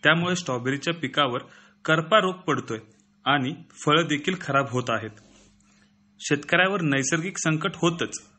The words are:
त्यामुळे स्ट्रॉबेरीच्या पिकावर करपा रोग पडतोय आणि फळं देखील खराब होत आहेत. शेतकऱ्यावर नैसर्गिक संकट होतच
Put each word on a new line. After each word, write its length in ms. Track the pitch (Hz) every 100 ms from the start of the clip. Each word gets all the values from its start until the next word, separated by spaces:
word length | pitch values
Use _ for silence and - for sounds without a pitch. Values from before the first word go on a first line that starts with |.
त्यामुळे 320 | 151 165 175
स्ट्रॉबेरीच्या 600 | 180 - 127 123 139 170
पिकावर 440 | 170 160 160 139 120 - - - _
करपा 360 | - 160 160 214
रोग 140 | 185
पडतोय 440 | 180 - 131 - 110 - _ _ _
आणि 300 | - 143 131 165 - -
फळं 180 | - 151
देखील 320 | 165 147 147 185
खराब 260 | - 139 131
होत 140 | 123 123
आहेत. 220 | 110 107 - - - _ _ _ _ _ _ _ _
शेतकऱ्यावर 600 | - 143 - 170 185 196
नैसर्गिक 580 | 160 139 131 165 175 -
संकट 320 | 165 156 190
होतच 440 | - 170 170 113 - -